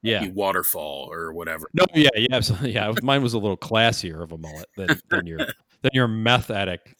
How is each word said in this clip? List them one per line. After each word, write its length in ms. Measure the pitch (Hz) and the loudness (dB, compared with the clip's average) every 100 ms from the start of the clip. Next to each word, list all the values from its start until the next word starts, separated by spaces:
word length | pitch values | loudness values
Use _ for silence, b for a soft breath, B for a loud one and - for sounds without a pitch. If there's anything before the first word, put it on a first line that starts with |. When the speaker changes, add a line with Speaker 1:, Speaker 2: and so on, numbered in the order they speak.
Speaker 1:
Yeah. 240 | 113 107 101 | -2 0 -2
Speaker 2:
waterfall 800 | 95 98 92 - 85 76 69 69 | 0 2 2 0 -2 -4 -8 -10
or 220 | 82 82 | -8 -8
whatever. 380 | 82 82 80 78 | -8 -6 -8 -2
Speaker 1:
No, 120 | 165 180 160 | 0 2 6
yeah, 140 | 147 107 | 4 4
yeah, 120 | 123 | 2
absolutely, 420 | 127 - 104 135 | 2 0 -2 -2
yeah. 200 | 107 107 110 | -2 -2 0
Mine 220 | 127 139 | 2 2
was 100 | 123 | 2
a 60 | 113 | 0
little 180 | 104 92 | -2 -4
classier 640 | - 110 113 - 90 80 | 0 4 4 2 -4 -10
of 100 | 82 | -12
a 60 | 80 | -12
mullet 300 | 78 76 - - | -14 -14 -14 -6
than, 260 | 92 170 - | -2 -2 -2
than 160 | 175 170 | -4 -4
your, 180 | 160 - | -6 -8
Speaker 2:
<laughs> 340 | - _ _ | -8 _ _
Speaker 1:
than 100 | 135 | 0
your 140 | 131 120 | 2 2
meth 440 | 110 110 123 - | 2 4 4 2
addict 420 | 104 95 87 _ | -2 -2 -4 _